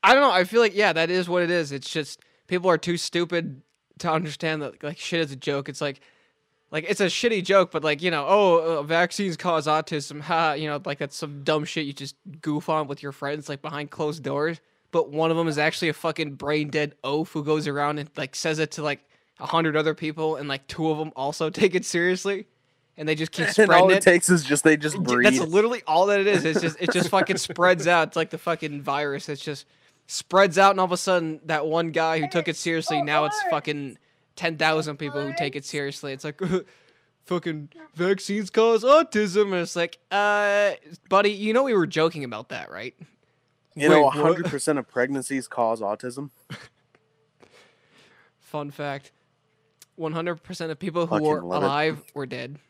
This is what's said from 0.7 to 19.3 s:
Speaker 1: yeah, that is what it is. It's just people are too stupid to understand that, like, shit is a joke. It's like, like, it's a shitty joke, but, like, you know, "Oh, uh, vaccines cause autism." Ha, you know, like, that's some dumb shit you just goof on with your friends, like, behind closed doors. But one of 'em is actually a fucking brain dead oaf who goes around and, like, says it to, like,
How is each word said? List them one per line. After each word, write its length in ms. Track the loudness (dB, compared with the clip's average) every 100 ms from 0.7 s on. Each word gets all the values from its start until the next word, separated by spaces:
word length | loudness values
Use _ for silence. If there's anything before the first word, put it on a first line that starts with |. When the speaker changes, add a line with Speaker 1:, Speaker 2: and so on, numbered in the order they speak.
| 4
Speaker 1:
yeah, 160 | 2
that 160 | 4 2
is 200 | 0 0
what 140 | 0
it 80 | 2
is. 200 | 0 -2
It's 180 | -8 -6
just 320 | -6 -6 -12 _ _ _
people 220 | 0 2
are 80 | 2
too 200 | 0 -4
stupid 640 | -4 -4 -2 -4 -4 -12 _ _ _ _
to 120 | -2
understand 500 | -2 -4 -6 -4 -4
that, 200 | -6 -8
like, 140 | -12 -10
shit 220 | -4 -2
is 120 | -2
a 40 | -4
joke. 340 | -4 -4 -4
It's 120 | -6
like, 200 | -6 -6 _ _ _ _ _ _ _
like, 140 | -8 -4
it's 140 | 0
a 40 | 0
shitty 360 | 0 0 0
joke, 280 | 4 4 4
but, 120 | 0
like, 180 | -2 0
you 80 | -2
know, 140 | -2 2
"Oh, 500 | 4 6 4 4 -2
uh, 40 |
vaccines 520 | 0 2 2 0 -4 -2
cause 280 | -2 0 2
autism." 560 | 0 0 -8 -8 -14
Ha, 320 | -2 0 0
you 140 | -2 -4
know, 100 | -6 -8
like, 140 | -8
that's 160 | -8 -8
some 280 | -12 -6
dumb 220 | -2 0 -2
shit 200 | -6 -8
you 60 |
just 220 | -10 -14 -16 -20 -10
goof 280 | -6 -4 -2
on 180 | -4 -4
with 140 | -8
your 100 | -12
friends, 380 | -10 -8 -8 -10
like, 120 | -12
behind 280 | -10 -10 -12
closed 320 | -6 -6 -6
doors. 380 | -6 -4 -4 -6 _ _ _
But 180 | -2 -2
one 220 | 0 0
of 60 | 2
'em 100 | 0
is 100 | 0
actually 320 | -2 0 -4
a 40 |
fucking 420 | -2 -6 -4 -8 -6
brain 340 | -4 -2 -2
dead 260 | -4 -4 _
oaf 280 | -4 -4 -4
who 120 | -6
goes 240 | -2 -2 -2
around 300 | -2 -2 -2
and, 100 | -8 -10
like, 180 | -8 -4
says 240 | -4 -2
it 100 | -4
to, 120 | -4
like, 160 | -6 -6 _ _ _